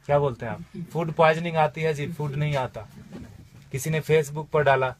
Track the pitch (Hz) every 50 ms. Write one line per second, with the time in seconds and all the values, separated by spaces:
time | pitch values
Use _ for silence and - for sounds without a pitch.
0 | _ - 147 143 143 139 120 - 120 113 107 - 170 _ - - 165 - - 156
1 | 170 160 151 - 165 156 160 165 170 170 160 160 156 151 - 160 156 160 156 143
2 | 147 - 165 - 151 143 135 147 147 151 143 135 127 117 - 117 107 - - -
3 | - - - - - - - - - - - - - - - 135 - 160 160 156
4 | 147 - 156 160 147 139 147 151 156 - - 156 147 139 135 131 131 127 127 _